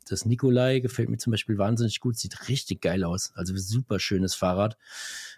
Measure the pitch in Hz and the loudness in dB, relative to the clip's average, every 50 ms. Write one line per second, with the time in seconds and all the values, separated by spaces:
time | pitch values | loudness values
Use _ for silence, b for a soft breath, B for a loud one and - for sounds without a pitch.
0 | - - 98 - - 110 123 120 135 131 123 123 123 131 131 131 127 120 - - | -8 -6 -6 -2 0 0 2 4 4 4 6 6 6 4 4 2 0 0 0 0
1 | 113 113 113 110 - 117 110 104 - - 107 101 117 120 117 117 117 107 - - | 0 0 -2 -2 -2 -2 -2 0 0 -2 0 2 2 2 2 2 2 0 -2 -2
2 | - 123 117 - - 104 - - - - 131 135 - - 95 - - 82 87 95 | -2 -2 -2 -2 -6 -8 -10 -10 -6 -4 -4 -4 -2 -4 -6 -2 0 0 0 2
3 | 90 85 87 - - - - - 87 90 95 95 95 92 110 127 127 - 107 92 | 0 0 -2 -2 -4 -6 -6 -6 -4 -4 -4 -4 -2 0 0 0 0 0 -2 -2
4 | - - 101 92 95 92 - - 95 90 90 95 104 113 - B B B B B | 0 0 2 2 2 0 0 0 0 2 2 2 2 0 0 B B B B B
5 | B B B B B B B | B B B B B B B